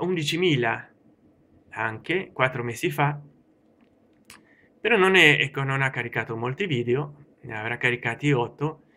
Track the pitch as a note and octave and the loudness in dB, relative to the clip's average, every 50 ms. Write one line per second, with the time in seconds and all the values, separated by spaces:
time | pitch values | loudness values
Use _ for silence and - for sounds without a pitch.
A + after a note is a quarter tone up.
0 | - F3 F#3 E3 D3+ D3 D#3+ D#3+ F#3 F3+ D3 B2 A#2 A2+ A2+ A#2+ - - _ _ | -2 -2 -2 -2 -2 -2 -2 0 0 2 2 2 0 -2 -2 -4 -8 -16 _ _
1 | _ _ _ _ _ _ _ _ _ _ _ _ _ _ - G#2+ A2 A2+ A2 A2 | _ _ _ _ _ _ _ _ _ _ _ _ _ _ -8 -6 -6 -6 -6 -8
2 | - - D#3+ F#3+ F#3 - - - B2+ C3 C3 A#2+ A#2+ A#2+ A#2 - - F3+ - - | -6 -4 -4 -4 -4 -6 -4 -2 -2 0 0 -2 -6 -6 -6 -4 -4 -4 0 0
3 | D3 C#3+ D3 D3 - - _ _ _ _ _ _ _ _ _ _ _ _ _ _ | 0 0 0 -4 -10 -18 _ _ _ _ _ _ _ _ _ _ _ _ _ _
4 | _ _ _ _ _ - - - _ _ _ _ _ _ _ _ - G#3+ A#3+ G#3 | _ _ _ _ _ -20 -20 -20 _ _ _ _ _ _ _ _ -2 2 4 4
5 | F#3 F#3+ F#3+ F#3 E3 D3+ C#3+ - C3 C#3 - C#3 C#3 C3+ C3+ C3+ C#3 C3 C3+ B2+ | 6 6 8 8 8 8 8 6 2 -2 -2 -4 -4 -2 -2 0 -2 -2 -2 -4
6 | A#2 A#2+ - B2 A2+ A2+ A#2 A2+ A#2 B2 C3+ - G3+ F#3+ C#3+ A#2+ A#2+ A#2+ A#2+ C3+ | -8 -6 -4 -4 -4 -4 -4 -4 -4 -6 -4 -4 -4 -2 -2 -2 0 0 0 0
7 | D3+ D3+ - - - _ _ _ - B2 A#2 G#2+ G#2+ A2+ A#2+ A#2 - B2 A#2+ A#2+ | -2 -4 -10 -18 -20 _ _ _ -16 -12 -10 -8 -6 -6 -6 -2 0 0 0 0
8 | - B2 A#2 A2+ - D3 C#3+ B2 A#2+ A2+ - - D3 D#3 D3+ - _ _ _ | -2 -6 -6 -2 0 0 2 2 0 -2 -4 -4 -6 -6 -6 -6 _ _ _